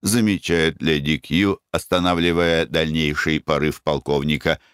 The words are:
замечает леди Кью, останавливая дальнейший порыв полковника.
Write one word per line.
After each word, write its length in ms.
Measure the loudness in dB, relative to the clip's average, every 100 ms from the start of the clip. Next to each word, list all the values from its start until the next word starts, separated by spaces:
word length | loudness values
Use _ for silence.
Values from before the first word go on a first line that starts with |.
замечает 800 | -2 2 2 0 0 2 2 0
леди 340 | 0 0 0 -4
Кью, 420 | -2 0 0 -2 _
останавливая 960 | -8 -2 0 2 2 2 2 2 2 0
дальнейший 720 | 0 0 0 -2 -2 -2 -2
порыв 420 | -2 -2 0 -2
полковника. 800 | -4 -4 -2 -2 0 -2 -2 -4 -6